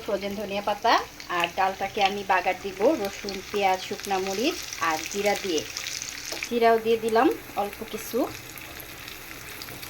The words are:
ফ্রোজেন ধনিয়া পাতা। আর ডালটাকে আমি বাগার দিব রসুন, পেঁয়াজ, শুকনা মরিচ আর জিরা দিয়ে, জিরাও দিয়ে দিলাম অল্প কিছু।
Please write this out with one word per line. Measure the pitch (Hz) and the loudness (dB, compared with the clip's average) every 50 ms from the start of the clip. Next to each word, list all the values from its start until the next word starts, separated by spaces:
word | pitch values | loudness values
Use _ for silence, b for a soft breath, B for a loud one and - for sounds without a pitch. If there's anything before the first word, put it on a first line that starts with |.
| - | 2
ফ্রোজেন | 233 202 190 202 196 202 208 | 0 -2 -2 -2 -4 -4 -4
ধনিয়া | 214 190 196 202 202 214 | -4 -4 -4 -2 0 0
পাতা। | 202 - - 226 294 427 480 - - - - - 175 | 0 2 4 4 6 4 4 -2 -8 -14 -6 -2 0
আর | 175 170 175 - | 0 0 0 2
ডালটাকে | 196 190 190 190 - 196 190 - 220 190 190 | 2 2 2 2 0 -4 -2 2 4 4 4
আমি | 202 202 196 - | 4 0 2 4
বাগার | 190 180 175 190 180 - | 4 4 4 2 0 0
দিব | 196 196 185 185 208 277 320 247 | -4 -6 -2 4 4 4 6 4
রসুন, | 202 196 - - - 202 190 190 - - | 0 -4 -4 -6 -6 -6 -6 -6 -6 -4
পেঁয়াজ, | - 202 196 190 185 185 - - | 0 2 4 4 4 2 0 -6
শুকনা | 202 - - 202 196 185 190 | -6 -6 -2 0 0 0 0
মরিচ | 196 190 202 247 330 339 - - - - - 170 165 | 0 0 0 0 0 0 -2 -6 -8 -4 -2 0 0
আর | 160 156 160 - | 0 0 -2 -4
জিরা | - 202 202 202 202 - | -2 2 2 2 2 2
দিয়ে, | - 190 160 147 - - - - - - - - - - - - - - - - - | 0 0 0 0 -2 -2 -6 -6 -6 -6 -6 -6 -6 -8 -8 -8 -8 -8 -6 -6 -4
জিরাও | - 233 240 233 226 226 220 214 | -2 2 4 6 6 6 6 4
দিয়ে | 226 233 220 220 | 2 2 2 2
দিলাম | 226 220 226 262 370 - - - - - | 4 4 6 6 6 4 2 -4 -6 -4
অল্প | - 202 202 - - 214 - | -4 -4 -4 -4 -8 -8 -8
কিছু। | - 208 - - 226 240 339 - - - - - - - - - - - - - - - - - - - - - - - - - - - - - - - - - | -8 -8 -6 -2 0 0 0 -2 -4 -8 -12 -14 -14 -14 -14 -12 -12 -14 -14 -14 -14 -14 -12 -12 -12 -12 -14 -14 -14 -12 -12 -12 -12 -12 -10 -10 -10 -12 -12 -10